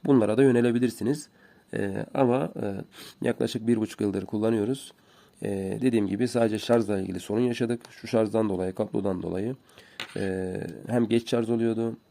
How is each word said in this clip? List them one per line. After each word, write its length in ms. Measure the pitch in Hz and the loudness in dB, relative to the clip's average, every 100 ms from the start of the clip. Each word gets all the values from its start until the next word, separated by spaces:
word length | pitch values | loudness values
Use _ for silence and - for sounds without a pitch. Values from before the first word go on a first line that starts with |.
| - | 6
bunlara 320 | 135 104 110 | 6 6 6
da 60 | |
yönelebilirsiniz. 840 | 135 120 120 120 123 - 107 151 - _ _ _ _ | 6 6 4 2 0 0 -2 -2 -6 _ _ _ _
E, 320 | - 101 98 110 | -4 -4 -4 -6
ama, 380 | - 127 127 165 - | 0 2 2 -2 -4
e, 140 | 107 98 - - - - | -6 -6 -12 -18 -20 -4
yaklaşık 460 | - 117 113 123 113 | -4 0 -2 0 0
bir 100 | 113 | 2
buçuk 240 | 107 - | 0 -2
yıldır 240 | 104 95 95 | -2 -2 -4
kullanıyoruz. 680 | 107 110 113 104 135 - - _ - _ _ | -2 0 2 0 -2 -6 -20 _ -20 _ _
E, 360 | - 101 95 107 | -6 -4 -4 0
dediğim 260 | 127 113 101 | 2 2 0
gibi 200 | 98 120 | -2 -2
sadece 320 | 120 113 107 | 2 0 0
şarjla 400 | - 117 101 101 | 2 2 2 -2
ilgili 200 | 95 92 | -2 -8
sorun 220 | - 107 | -4 -2
yaşadık. 400 | 123 117 117 117 - | 0 0 -2 -4 -8
Şu 180 | - 120 | -18 -2
şarjdan 420 | 120 110 110 110 | 0 2 2 0
dolayı, 260 | 92 92 92 | 0 -4 -4
kablodan 460 | 107 107 98 92 | -2 -2 -2 -2
dolayı, 340 | 85 87 107 135 _ - - - - - | -4 -4 -4 -8 _ -20 -20 -14 -10 -4
e, 380 | 98 95 92 95 - - - | -4 -2 -4 -6 -8 -10 -4
hem 200 | 120 110 | 0 2
geç 220 | 117 117 | 0 0
şarj 200 | 120 113 | -2 0
oluyordu 480 | 117 113 110 117 113 _ | 0 0 0 -2 -6 _